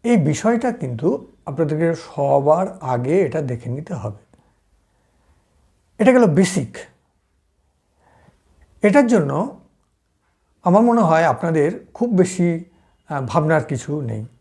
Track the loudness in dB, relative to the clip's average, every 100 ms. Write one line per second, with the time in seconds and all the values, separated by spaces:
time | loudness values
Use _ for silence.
0 | 2 2 2 0 0 0 -2 -4 -8 -2
1 | -2 -2 -8 _ -12 -4 -2 0 -2 -2
2 | -8 -4 0 2 4 2 0 -6 -6 -4
3 | 0 0 0 -4 -6 -8 -8 -10 -10 -10
4 | -10 -14 _ _ _ _ _ _ _ _
5 | _ _ _ _ _ _ _ _ _ 2
6 | 4 6 4 4 0 -2 -8 -12 -20 _
7 | _ _ _ _ _ _ _ _ _ _
8 | _ _ _ _ _ _ _ _ 4 4
9 | 4 2 2 -2 -4 -8 _ _ _ _
10 | _ _ _ _ _ _ 2 4 4 2
11 | 2 2 2 0 -2 0 0 -2 -16 -6
12 | -2 0 0 0 -2 -2 -8 _ _ _
13 | _ -8 -2 0 2 0 0 -8 -6 -8
14 | -6 -10 -12 _